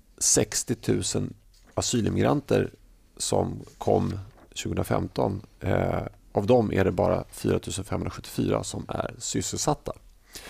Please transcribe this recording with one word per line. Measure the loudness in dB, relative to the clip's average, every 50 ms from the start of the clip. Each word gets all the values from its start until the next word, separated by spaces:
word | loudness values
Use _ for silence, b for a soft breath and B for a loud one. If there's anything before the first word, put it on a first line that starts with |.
| _ _ _ -2
sextio | 0 2 4 4 2 2 -2 -4 -2 -2 -4
tusen | -4 0 0 0 0 0 -2 -2 -2 -4 -4 -8 -14 _ -20 _ _ -20 -6 _
asylimmigranter | -4 -2 0 0 2 2 2 2 2 4 4 2 2 2 2 2 2 2 0 -4 -12 -20 -20 -20 _ _ _ _
som | -8 -2 0 2 2 2 0 -4 -8 -12 -16 -14 -4
kom | 2 2 4 4 2 0 -2 -6 -8 -12 -18 -20 -20 -14 -12
tjugohundrafemton, | -8 -6 -4 -2 -2 0 0 0 -2 -2 -2 -2 0 0 0 0 -4 -8 -14 -16 -6
eh, | -2 0 2 2 2 0 0 -2 -4 -6 -10 -14 -20 -4
av | -2 0 4
dem | 6 6 6 6 4
är | 2 2 2
det | 4
bara | 4 4 2 2 2 0 -2 -6
fyra | -10 -4 0 0 0 0
tusen | -2 -4 -6 -8 -6
femhundrasjuttiofyra | -6 -6 -4 -4 -6 -8 -8 -12 -8 -4 -2 0 0 0 0 -2
som | -4 -8 -10 -8 -2
är | -2 0 0 0 -6 -8
sysselsatta. | -8 -4 -4 -2 -2 -2 -4 -2 0 0 0 0 -4 -8 -10 -10 -14 -20 -20 _ B B B B B